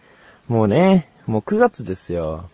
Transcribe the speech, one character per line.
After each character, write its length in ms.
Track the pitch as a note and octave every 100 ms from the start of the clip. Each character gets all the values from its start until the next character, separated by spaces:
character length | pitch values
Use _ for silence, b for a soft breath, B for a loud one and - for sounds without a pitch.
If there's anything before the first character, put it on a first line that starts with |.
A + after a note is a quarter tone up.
| b b b b -
も 160 | A2+
う 40 | G#2+
ね、 400 | B2 F#3+ F#3+ - _ -
も 120 | G#2+
う 40 |
九 160 | - G#3
月 260 | A#3+ -
で 100 | F#2+
す 180 | F#2 -
よ。 360 | F2 D#2 D#2+ F2